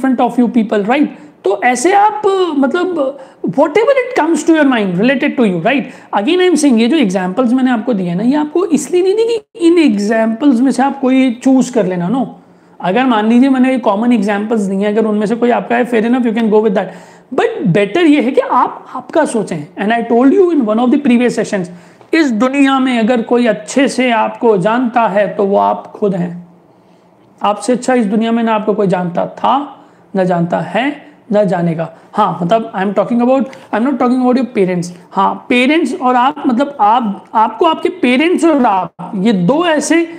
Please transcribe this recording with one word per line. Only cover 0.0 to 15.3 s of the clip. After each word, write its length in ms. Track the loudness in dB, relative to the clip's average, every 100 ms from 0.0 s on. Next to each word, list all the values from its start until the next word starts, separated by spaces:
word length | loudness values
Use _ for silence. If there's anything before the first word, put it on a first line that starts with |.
front 160 | 0 0
of 180 | 0 2
you 100 | 0 0
people, 280 | 0 0
right? 220 | 0 0 0 -4 -20 -6
तो 160 | -4 0
ऐसे 280 | 0 2 2
आप, 300 | 4 2 2 0 0 0 0
मतलब, 600 | 0 0 -2 -2 -4 -6 -18 -10 -4
whatever 280 | 0 2
it 460 | 2 2 0 0 -2
comes 260 | 0 0 2
to 40 |
your 180 | 2 2
mind 220 | 2 0
related 420 | 0 0 0 -2 0
to 60 | 0
you, 140 | 0
right? 220 | 0 -2 -4 -14 -6 -4
Again, 180 | 0 2
I 100 | 2
am 60 |
saying, 240 | 2 2 2
ये 100 | 2
जो 80 | 2
एग्जांपल्स 560 | 0 0 -2 -2 0
मैंने 180 | 0 0
आपको 240 | 0 -2
दिए 200 | -2 -2
ना, 80 | -2
ये 120 | 0
आपको 300 | 0 -2 -2
इसलिए 380 | -2 -2 0 0
नहीं 120 | 2
दी 100 | 0
कि 340 | 0 -2 -8 0
इन 200 | 2 4
एग्जांपल्स 800 | 2 2 0 0 0 0 2 2
में 100 | 2
से 120 | 2
आप 180 | -2 0
कोई 400 | 0 2 0 0
चूज 260 | 2 2 2
कर 180 | 0 -2
लेना, 240 | -2 -2
no। 160 | -2 -4 -10 -20 _ _ -6
अगर 240 | -2 0
मान 240 | 2 2 2
लीजिए 200 | 4 4
मैंने 240 | 2 2
ये 60 | 2
कॉमन 340 | 0 0 2
एग्जांपल्स 480 | 2 0 -2 -2 -2
दिए 180 | -2 -2
हैं, 100 | 0
अगर 180 | 0 0
उनमें 200 | 0
से 100 | -2